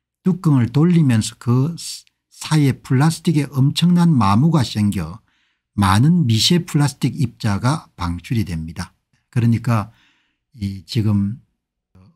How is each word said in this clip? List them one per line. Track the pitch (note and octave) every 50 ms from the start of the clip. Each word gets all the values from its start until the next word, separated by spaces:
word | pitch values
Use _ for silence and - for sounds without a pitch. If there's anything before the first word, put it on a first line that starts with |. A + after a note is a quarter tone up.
| _ _ _ _
뚜껑을 | - F#3 F3+ F3+ - E3 C#3+ C3 A#2 A2
돌리면서 | - C#3+ D#3 F3+ F3 E3+ D#3+ C3+ A#2 A2 G2+ - - -
그 | - A#2+ A#2+ B2+ C3+ D#3+ E3+ D3+ - - - - - _ _ _ _ _
사이에 | _ - - - D#3 D#3 D3 C3+
플라스틱에 | B2+ - - - C3+ B2+ D3 D#3+ D#3+ - - F3+ E3 D3 C#3+ C#3
엄청난 | - C3+ C3+ C#3+ C#3 - E3+ F3+ F3 F3 F3 F3 D#3
마모가 | B2 G#2 G2 G2+ A2 C#3+ E3+ D#3 D#3+
생겨 | A#2 - - G#2+ G#2 G2+ F#2+ G2 E2 D#2 F2 - _ _ _ _ _ _ _ _ _ _ _
많은 | G#2 G2+ F#2 F#2+ G#2 B2 D#3 F3+ F3 D3+
미세 | A#2 A2+ A2 - - F3 F3 E3+
플라스틱 | - - D3 C#3+ C#3 - - - C3 - C#3
입자가 | C3 A2+ - - - A2 G2+ F#2+ - B2 - - - _ _
방출이 | - F2+ E2+ E2+ E2+ - - C3 A2+ G2
됩니다. | D#2+ E2+ D#2+ D#2+ D#2+ E2 - F2+ - _ _ _ _ _ _ _ _
그러니까 | - A#2+ A#2 A#2+ A#2 A#2 A#2 B2 A#2 A2 G2+ A#2 - _ _ _ _ _ _ _ _ _ _ _ -
이 | B2 G2+ G2 G2 F#2+ E2+
지금 | - - A2+ G2+ A2 G#2+ G2+ G2 G2 A#2 - - _ _ _ _ _ _ _ _ _ _ F#2 F#2 F#2+ _